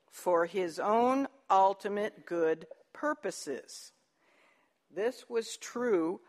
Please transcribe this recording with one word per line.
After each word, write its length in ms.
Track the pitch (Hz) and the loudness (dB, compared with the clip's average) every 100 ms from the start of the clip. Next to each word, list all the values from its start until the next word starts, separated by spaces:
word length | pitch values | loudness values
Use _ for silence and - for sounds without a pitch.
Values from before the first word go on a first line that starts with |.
| _ | _
for 360 | - - 170 170 | -8 2 2 2
his 320 | 190 180 160 | -2 -4 -2
own 500 | 202 220 240 269 277 _ - | 0 4 4 2 -2 _ 2
ultimate 800 | 190 190 196 202 202 208 - - | 4 4 2 -4 -2 -4 -6 -6
good 400 | 170 160 160 170 - _ | 0 0 0 -6 -20 _
purposes. 1000 | - 302 302 202 - 147 127 - - - _ _ _ _ _ _ _ _ _ _ | -8 -4 -4 -6 -8 -8 -10 -12 -18 -20 _ _ _ _ _ _ _ _ _ _
This 340 | 151 226 254 - | -6 -6 -6 -8
was 280 | 233 226 - | -6 -6 -10
true 640 | - 240 247 185 160 202 | -10 -4 2 2 2 -4